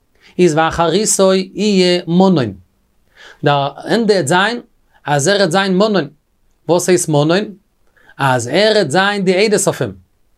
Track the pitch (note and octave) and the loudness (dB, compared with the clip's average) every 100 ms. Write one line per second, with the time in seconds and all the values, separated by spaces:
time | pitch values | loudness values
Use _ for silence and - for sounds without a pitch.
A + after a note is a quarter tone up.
0 | _ _ _ - F3 D3+ D#3+ D#3+ E3+ D#3 | _ _ _ 0 0 2 0 0 0 0
1 | A3 - F#3+ F#3+ F#3+ - G#3 F#3+ F3+ F3 | -2 0 2 0 -2 -4 0 2 2 0
2 | E3+ F3 F#3+ E3 A2+ F#2+ _ _ _ _ | 0 2 4 2 -2 -8 _ _ _ _
3 | _ _ - - C#3+ C#3+ C#3 - - G3+ | _ _ -20 -6 -2 0 -2 -6 -4 -2
4 | G#3+ G3 C3+ F3+ G3+ A#3+ - _ _ _ | 0 0 0 0 0 -4 -12 _ _ _
5 | - D3 C#3+ G3+ F#3 F#3+ G3 F#3 G#3+ G3 | -4 -2 0 0 0 0 0 0 0 0
6 | C#3 - _ _ _ _ - F3 F3+ F3 | -4 -10 _ _ _ _ -2 0 2 0
7 | - D3 D3+ F3+ A3 F3+ _ _ _ _ | 0 0 2 0 -4 -12 _ _ _ _
8 | _ - C3+ B2+ A#2 D#3+ G#3+ G#3+ D#3+ E3 | _ -4 -2 -2 -2 0 2 2 0 0
9 | G3 G3+ F#3 F#3 A3 G3+ - C#3+ A#2+ F#2 | 0 0 0 0 2 0 -2 -4 -6 -10
10 | _ _ _ | _ _ _